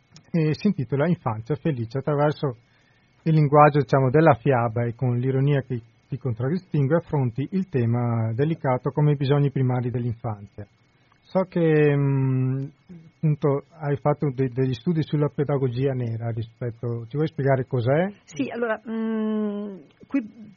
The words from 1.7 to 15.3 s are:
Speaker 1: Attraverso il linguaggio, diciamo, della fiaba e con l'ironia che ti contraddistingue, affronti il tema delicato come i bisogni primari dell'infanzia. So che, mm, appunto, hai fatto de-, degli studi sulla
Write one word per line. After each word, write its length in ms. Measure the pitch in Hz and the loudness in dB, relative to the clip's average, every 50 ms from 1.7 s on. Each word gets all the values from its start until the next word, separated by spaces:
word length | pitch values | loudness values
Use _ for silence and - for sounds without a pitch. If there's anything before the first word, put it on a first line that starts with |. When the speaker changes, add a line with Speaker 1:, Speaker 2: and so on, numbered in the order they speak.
| 139 120 113 110 - 135 | -2 -4 -6 -6 -6 -6
Speaker 1:
Attraverso 580 | - 156 147 143 147 151 143 - 156 135 117 - _ _ _ _ _ _ _ _ _ _ _ _ | -4 -2 0 2 2 0 0 -2 -4 -6 -6 -8 _ _ _ _ _ _ _ _ _ _ _ _
il 120 | - 165 156 | 0 2 4
linguaggio, 460 | 156 147 135 147 147 147 147 139 151 | 4 4 6 8 8 8 8 6 4
diciamo, 300 | 131 - 147 135 135 127 | 2 2 2 2 4 4
della 240 | 123 156 160 160 135 | 4 6 6 6 4
fiaba 500 | - - 143 131 120 120 120 110 117 120 | 4 2 2 2 2 0 0 -2 -2 -4
e 100 | 120 113 | -4 -4
con 220 | - 131 123 120 120 | -2 -2 -2 0 0
l'ironia 440 | 123 131 131 135 135 147 143 135 | 0 0 0 2 2 2 2 0
che 180 | 127 - 127 113 117 _ _ _ _ _ | 0 -4 -6 -8 -8 _ _ _ _ _
ti 80 | 139 | -10
contraddistingue, 800 | - - 127 110 - 123 135 180 185 - _ - 147 135 127 160 175 | -6 -4 -4 -4 -2 -2 -2 -4 -4 -4 _ -2 0 2 2 0 0
affronti 500 | - - 160 143 131 120 - 135 139 - | -2 -2 -2 -2 -2 -2 -2 -4 -6 -4
il 160 | 196 190 185 - | -4 -4 -4 -2
tema 640 | - 127 117 117 120 120 120 117 117 117 113 113 113 | -2 0 0 0 0 0 0 0 0 -2 -2 -2 -2
delicato 560 | 120 147 160 165 - - 135 127 123 - 143 | -2 -2 -2 -2 -2 -2 -2 -2 -2 -2 -4
come 220 | - 151 147 147 | 0 2 2 2
i 40 | 147 | 2
bisogni 340 | 139 143 127 143 143 143 139 | 2 0 0 2 2 2 0
primari 400 | - 135 131 127 123 123 120 123 | 0 0 0 0 0 -2 -2 -4
dell'infanzia. 760 | 117 123 120 120 113 - - 117 104 101 101 - _ - 101 - _ _ _ _ _ _ _ _ _ _ | -4 -4 -4 -6 -6 -6 -8 -10 -10 -10 -14 -18 _ -20 -20 -20 _ _ _ _ _ _ _ _ _ _
So 220 | _ _ - 185 185 185 | _ _ -2 -2 -2 -2
che, 480 | - 175 165 160 156 151 151 147 143 | 0 0 2 4 4 4 4 4 4
mm, 680 | 143 143 139 139 135 135 131 131 131 127 131 131 135 139 151 - _ _ - 180 165 160 160 _ | 2 2 2 2 2 0 0 0 0 0 -2 -2 -4 -6 -10 -12 _ _ -20 -20 -20 -20 -20 _
appunto, 480 | _ - 156 147 - - 143 139 139 - _ - 156 | _ 0 0 0 2 0 0 0 0 -4 _ -14 -8
hai 160 | 156 143 143 | -6 -4 -4
fatto 340 | - - 147 143 - 160 143 | 0 0 0 0 0 -2 -2
de-, 180 | 123 127 135 127 | -2 -2 -2 -2
degli 240 | 117 131 131 131 127 | -2 -2 -2 -2 -2
studi 280 | - - 180 165 160 | -2 -4 -2 -2 -2
sulla 260 | 139 - 160 147 151 143 | -2 -2 0 0 0 -2